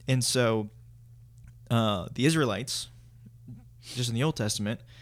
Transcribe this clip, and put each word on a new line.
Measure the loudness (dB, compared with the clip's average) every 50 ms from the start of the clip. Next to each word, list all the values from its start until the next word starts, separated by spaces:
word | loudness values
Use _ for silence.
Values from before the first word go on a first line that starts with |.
| -2
And | 0 0 2
so, | 2 2 2 4 4 4 4 2 0 -4 -10 -18 -20 -20 -20 -20 -20 -20 -20 -20 -20 -20 -20 -20 -20 -20 -20 -14 -4 0
uh, | 2 2 2 2 0 -2 -4 -6 -2
the | 0 2
Israelites, | 2 4 2 2 0 0 -2 -4 -6 -6 -8 -8 -10 -14 -20 -20 -20 -20 -20 -20 -20 -20 -20 -18 -18 -18 -18 -20 -20 -20 -20 -18 -10 -6
just | -4 -4 -2
in | 0
the | 0 0
Old | 0 0
Testament, | 0 -2 -2 -2 -2 -4 -4 -6 -6 -10 -18 -20 -20